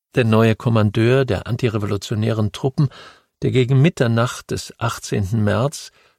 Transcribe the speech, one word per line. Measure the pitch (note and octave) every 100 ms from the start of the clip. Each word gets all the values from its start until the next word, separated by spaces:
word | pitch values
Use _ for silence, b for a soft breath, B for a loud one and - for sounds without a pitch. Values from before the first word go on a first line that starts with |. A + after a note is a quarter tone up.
| _
der | -
neue | A2+ A2 A2+ A2
Kommandeur | - A2+ G#2 G#2+ A#2 C3
der | B2+ F#2+ -
antirevolutionären | A#2 A#2+ G#2 G2+ G2+ - A2 A2+ A2 G#2+
Truppen, | - C3+ - C#3+ B B B B -
der | -
gegen | A#2 B2 C3+
Mitternacht | D#3 - A#2+ A2+ A#2 - -
des | C3 - -
achtzehnten | A#2 - - A#2+ F#2+ A2
März | G#2 G2 C#3 - - b b